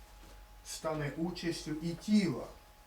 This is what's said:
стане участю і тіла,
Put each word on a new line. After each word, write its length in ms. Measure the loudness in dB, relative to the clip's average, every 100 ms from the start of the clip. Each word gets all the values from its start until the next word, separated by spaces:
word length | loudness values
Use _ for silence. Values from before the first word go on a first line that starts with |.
| -20 -20 -18 -18 -18 -16 -12
стане 460 | -6 -2 0 -2 0
участю 540 | -2 0 -2 -2 -2
і 180 | -2 -2
тіла, 580 | -2 6 8 8 2 -4 -12 -20 -20